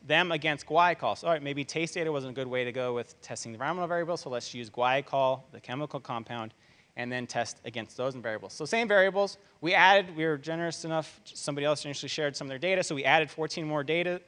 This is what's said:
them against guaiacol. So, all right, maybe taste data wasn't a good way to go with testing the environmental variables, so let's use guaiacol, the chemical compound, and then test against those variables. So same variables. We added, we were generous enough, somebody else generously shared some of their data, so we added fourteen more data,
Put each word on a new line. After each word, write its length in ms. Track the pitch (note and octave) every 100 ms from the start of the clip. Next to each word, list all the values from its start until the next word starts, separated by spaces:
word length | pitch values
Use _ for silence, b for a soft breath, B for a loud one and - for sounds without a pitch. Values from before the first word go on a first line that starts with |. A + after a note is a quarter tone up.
them 280 | - D#3 F3+
against 340 | E3 D#3 D3 -
guaiacol. 500 | D#3 F3 D#3+ B2 G2+
So, 120 | E3+
all 40 |
right, 80 | D#3+
maybe 240 | C#3+ C#3
taste 300 | C3+ D#3+ E3
data 160 | F#3 D#3+
wasn't 220 | C#3+ C3
a 20 |
good 140 | B2+ B2+
way 160 | B2+
to 80 | B2
go 200 | A#2+ B2+
with 280 | A#2+ A#2 -
testing 300 | - A#2 A#2
the 20 |
environmental 320 | A2+ C3+ F3+ F3
variables, 360 | F3 E3 E3+
so 80 | -
let's 220 | B2 -
use 160 | B2 A2+
guaiacol, 760 | A2 B2 C3+ C#3 C#3 C3 C3 -
the 80 | A2+
chemical 400 | - B2+ D3+ C#3+
compound, 520 | - A#2+ A2+ A#2+ A2 b b b b -
and 160 | B2
then 160 | B2 A#2+
test 320 | A#2+ A2+ -
against 320 | A#2 A#2 G#2+ -
those 200 | B2+ C3
variables. 360 | A2+ G#2+ F#2+
So 120 | -
same 240 | D3+ A3+ A3+
variables. 500 | G3+ F#3+ F#3+ G3 - b b
We 140 | D#3
added, 420 | F#3 F#3 G3+ F#3 D#3+
we 80 |
were 120 | D#3+ D3
generous 480 | C3+ E3 E3+ D#3
enough, 360 | E3 D#3+ D3+ -
somebody 440 | - - - C#3+ C#3+
else 180 | D3
generously 240 | D3 C#3 C#3
shared 260 | - D3
some 120 | C#3 C#3+
of 20 |
their 100 | C3
data, 240 | E3+ F#3+
so 140 | E3+ D3
we 80 |
added 260 | C3+ D#3 D3+
fourteen 340 | - D#3 -
more 200 | D#3 D3+
data, 360 | C#3 E3 F3 F3+